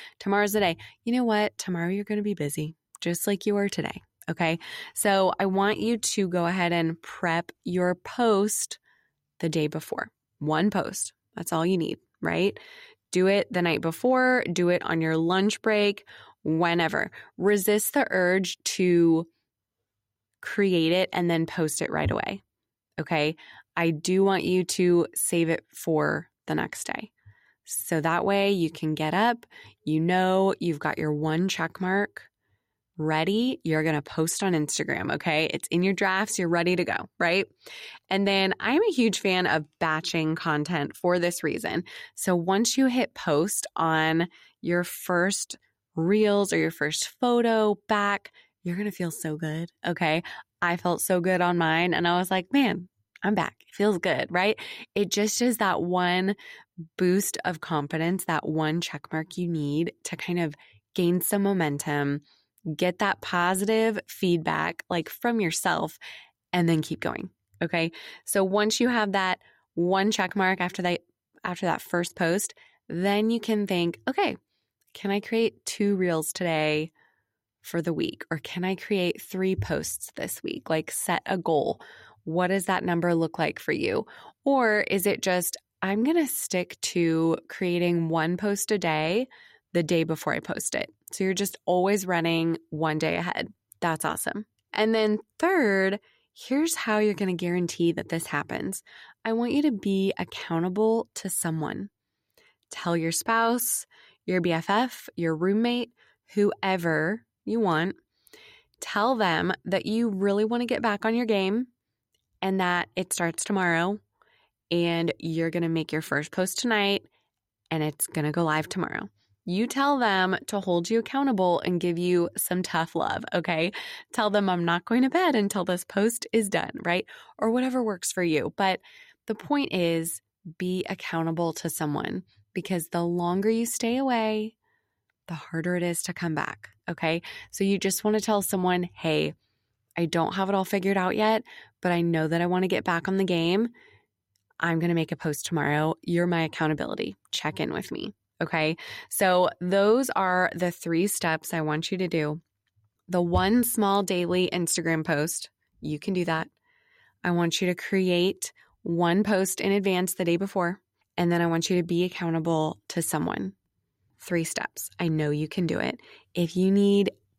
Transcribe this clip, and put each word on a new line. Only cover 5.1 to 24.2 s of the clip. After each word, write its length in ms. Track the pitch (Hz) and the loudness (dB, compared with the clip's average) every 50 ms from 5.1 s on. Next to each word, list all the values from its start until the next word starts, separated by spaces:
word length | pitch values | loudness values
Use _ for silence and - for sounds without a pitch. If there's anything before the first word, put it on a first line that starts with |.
| 196 196 190 180 - - | 4 4 4 2 2 0
I 60 | 196 | 0
want 320 | 190 185 196 196 208 214 - | 0 2 2 2 2 0 0
you 180 | 208 226 240 | 0 0 0
to 320 | 220 - - - 214 196 175 | 0 -2 -2 0 0 0 0
go 180 | 175 180 170 | 0 0 0
ahead 260 | 170 185 190 175 170 | 0 2 0 2 2
and 280 | 175 170 165 160 165 - | 2 2 2 0 -2 -4
prep 480 | - - - - - 170 165 170 170 - - _ - | -10 -16 -8 -4 -2 0 0 0 -2 -4 -10 _ -8
your 320 | 175 175 180 180 180 180 | -4 0 2 2 2 0
post 840 | - - - - - 240 226 208 196 208 214 - - - - - - _ _ _ _ _ _ _ _ _ _ _ - | -2 -6 -8 -2 2 2 4 4 4 2 2 0 -4 -6 -6 -10 -14 _ _ _ _ _ _ _ _ _ _ _ -4
the 80 | - 165 | -4 -2
day 180 | 160 165 151 | 0 0 0
before. 460 | 151 - 160 - - - - - - - _ _ _ _ _ | 0 -2 -6 -8 -8 -8 -8 -8 -8 -12 _ _ _ _ _
One 320 | 143 151 156 156 185 208 | -2 -2 0 2 2 2
post. 440 | 208 190 - - 190 - - - - _ _ _ _ | 2 0 -2 -2 -4 -6 -8 -8 -10 _ _ _ _
That's 160 | - 170 - | -10 -4 -2
all 140 | - 160 165 | 0 0 2
you 140 | 180 190 175 | 2 2 2
need, 200 | 160 - - - _ _ _ _ | 0 -2 -4 -8 _ _ _ _
right? 400 | - 165 170 165 185 202 - - - - - - - - - _ _ _ | -4 -2 0 0 0 0 -2 -4 -12 -20 -20 -20 -20 -20 -20 _ _ _
Do 160 | - 180 185 | 0 2 4
it 240 | 190 196 202 - - | 4 4 4 2 0
the 120 | - 180 | -2 0
night 180 | 175 170 165 - | 0 0 0 0
before, 640 | - 165 160 - - 247 254 254 254 254 254 247 - - | -2 -4 -2 0 2 2 4 4 4 4 2 2 0 0
do 160 | 170 180 175 175 | 0 2 2 2
it 140 | 175 - | 2 2
on 180 | - - 165 165 | 0 -2 -2 0
your 160 | 160 160 160 | 2 2 2
lunch 460 | 160 165 165 185 190 196 214 - - | 2 2 2 2 2 2 2 0 0
break, 420 | - 220 214 208 208 208 202 - - - - - - - - _ - | 0 2 2 4 4 2 0 -2 -8 -20 -20 -20 -20 -20 -18 _ -4
whenever. 680 | - 160 160 175 170 170 175 160 160 - - - - - - - - _ - | 0 0 2 2 2 2 2 2 0 0 -2 -4 -4 -8 -14 -20 -18 _ -2
Resist 560 | 175 202 208 202 185 208 208 214 - - - | 2 2 2 2 2 2 2 2 0 0 0
the 120 | 285 254 - | 0 0 2
urge 520 | - 185 180 175 185 190 185 - - - - | 2 2 4 4 4 2 0 -2 -6 -6 -6
to 600 | - - - 185 180 175 170 170 165 165 160 170 - _ _ _ _ _ _ _ _ _ _ _ _ _ _ _ _ _ _ _ _ _ _ | -4 -2 2 4 4 6 6 6 6 6 4 0 -4 _ _ _ _ _ _ _ _ _ _ _ _ _ _ _ _ _ _ _ _ _ _
create 500 | - - - - 202 196 180 170 160 160 | -12 -6 0 0 2 4 4 4 4 4
it 160 | 175 185 185 - | 4 2 2 0
and 200 | - - 175 170 | 0 0 2 2
then 160 | 170 165 165 | 2 2 0
post 340 | 165 - - 160 151 - - | -2 -2 -2 -2 0 0 -2
it 100 | 170 - | -4 -2
right 200 | - 156 - - | -2 -2 0 0
away, 320 | - - - - 196 196 - _ _ _ _ _ _ _ _ _ _ - | -2 -2 -4 -6 -8 -10 -12 _ _ _ _ _ _ _ _ _ _ -10
okay? 340 | 147 - 170 151 147 156 160 - - - - - - _ _ | -4 -2 0 0 0 0 -2 -4 -10 -20 -20 -20 -20 _ _
I 180 | 175 170 170 | -2 0 0
do 300 | 160 151 - - 185 190 | 0 0 0 2 4 4